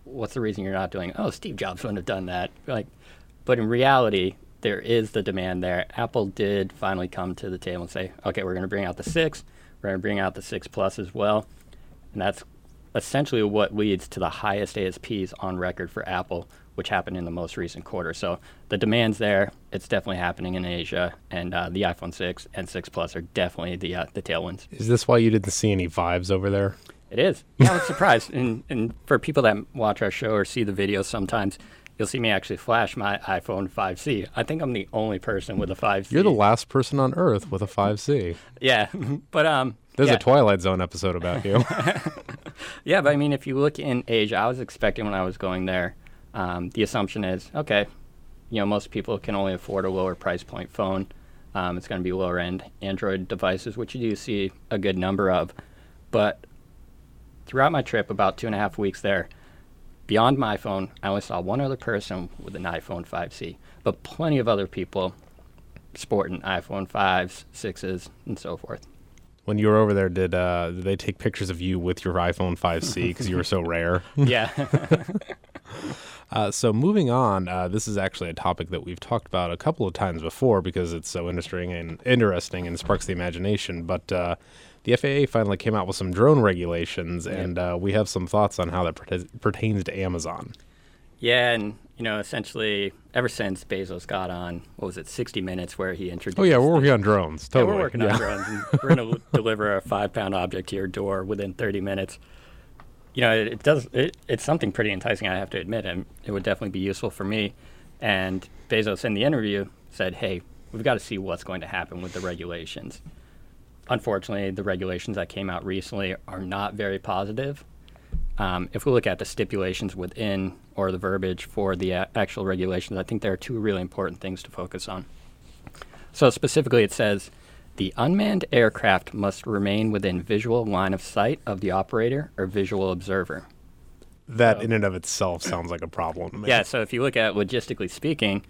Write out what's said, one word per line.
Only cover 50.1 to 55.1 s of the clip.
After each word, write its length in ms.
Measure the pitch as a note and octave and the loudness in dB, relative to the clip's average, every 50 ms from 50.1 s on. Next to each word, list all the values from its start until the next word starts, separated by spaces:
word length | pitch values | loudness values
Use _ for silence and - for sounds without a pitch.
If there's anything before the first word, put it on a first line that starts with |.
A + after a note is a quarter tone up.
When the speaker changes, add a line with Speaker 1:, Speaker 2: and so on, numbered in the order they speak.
| F2 | -2
Speaker 1:
price 280 | - - F2+ F2+ F2+ | -4 -4 -4 -4 -4
point 280 | - - - - F2+ - | -6 -10 -12 -12 -12 -10
phone. 360 | - - G2+ F#2+ F#2+ F#2+ G2 - - - - - - - - - - | -4 -4 -2 -2 -2 -2 -4 -6 -10 -20 -20 -20 -20 -20 -16 -8 -6
Um, 220 | G2 F2+ F2+ F2 | -4 -2 -2 -4
it's 120 | F#2 - - | -6 -6 -6
gonna 140 | G2+ F2+ | -6 -4
be 100 | F2+ F2+ | -2 -2
lower 260 | F2+ F#2+ F#2 F2 F2 F2+ | 0 0 0 0 0 -2
end 240 | F2 F2 F#2 F#2 - - - - | -2 -2 -4 -6 -8 -12 -14 -10
Android 460 | G2 G2 G2 F#2 A2 G2 F#2+ F#2+ F2+ | -6 -4 -4 -2 -2 -2 -2 -2 -4
devices, 500 | - F#2+ F2+ F#2+ F#2 F#2+ F#2 - A#2 G2 | -6 -4 0 0 0 0 0 -4 -8 -8
which 180 | B2+ A2+ - - | -8 -8 -6 -6
you 160 | C3 A#2 A2 | -4 -2 -2
do 60 | G2+ | -2
see 360 | - - B2 G#2+ G2+ F#2+ F#2 - - - - | -2 -4 -4 -2 -2 -2 -2 -4 -8 -10 -6
a 80 | A#2+ G2+ | -4 -2
good 200 | F#2+ G2+ F#2 F#2 | 0 0 0 2
number 320 | F2+ F#2 | 2 2